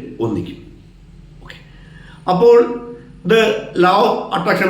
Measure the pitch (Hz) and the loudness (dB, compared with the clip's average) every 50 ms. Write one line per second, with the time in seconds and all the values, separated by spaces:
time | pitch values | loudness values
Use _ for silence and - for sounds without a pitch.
0 | - 85 - - 113 110 101 87 - - - - - - - - - - - - | -12 -14 -10 -8 -6 -6 -6 -6 -8 -10 -14 -18 -20 -20 -20 -20 -20 -20 -20 -20
1 | - - - - - - - - - - - - - - - - - - - - | -20 -20 -20 -20 -20 -20 -20 -20 -20 -20 -20 -20 -20 -20 -20 -20 -20 -20 -20 -20
2 | - - - - - - 180 175 233 240 233 240 - 240 240 - - - - - | -20 -20 -20 -10 -4 -2 0 4 6 6 6 6 4 2 -2 -8 -12 -14 -18 -18
3 | - - - - - 180 220 226 220 - - - - - - 180 175 185 190 202 | -20 -20 -20 -12 -2 0 2 2 2 2 -2 -4 -8 -6 -2 0 2 2 2 2
4 | - 214 - - - - 196 175 - 208 185 175 190 | 0 0 -2 -4 -6 -8 -8 -6 -2 -2 -2 -2 0